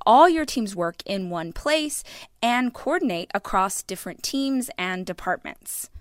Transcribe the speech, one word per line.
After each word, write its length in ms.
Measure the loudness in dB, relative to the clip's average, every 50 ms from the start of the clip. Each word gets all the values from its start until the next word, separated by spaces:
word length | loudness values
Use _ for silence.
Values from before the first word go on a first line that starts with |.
| 4
all 240 | 8 8 10 10 8
your 160 | 6 4 0
team's 280 | -2 -2 -4 -4 -4 -4
work 300 | -4 -4 -4 -4 -6 -6
in 240 | -6 -4 -4 -4 -4
one 220 | -4 -6 -6 -6
place 540 | -8 -4 0 2 2 2 2 0 -4 -8 -10 -10 -16 -18 -20 -20 _ -2
and 320 | 0 2 2 2 0 0 -4
coordinate 560 | -4 -2 0 0 2 2 0 -2 -2 -4 -4 -4
across 500 | -6 -4 0 0 2 2 2 0 -4 -8
different 400 | -8 -8 -8 -8 -10 -10 -8 -8
teams 460 | -4 -2 -2 0 0 0 -2 -2 -4 -6 -6
and 280 | -4 -4 -4 -4 -6
departments. 840 | -6 -8 -6 -2 -2 -2 -2 -4 -10 -14 -14 -14 -12 -10 -10 -10 -12 -14 -20